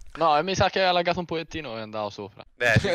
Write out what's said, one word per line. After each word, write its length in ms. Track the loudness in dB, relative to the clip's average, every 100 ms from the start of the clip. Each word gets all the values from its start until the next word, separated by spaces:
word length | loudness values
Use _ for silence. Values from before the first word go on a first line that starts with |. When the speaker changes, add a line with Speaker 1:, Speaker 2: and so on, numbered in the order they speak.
| -10 0
Speaker 1:
No, 240 | 2 4
mi 120 | 2 2
sa 140 | 2
che 140 | 2
ha 80 | 2
laggato 260 | 2 0 -2
un 60 | -4
pochettino 520 | -6 -6 -10 -8 -10
e 40 |
andavo 280 | -8 -6 -6
sopra. 340 | -6 -14 -14 -16 -2
Speaker 2:
Eh, 220 | 4 4
ci 100 | 2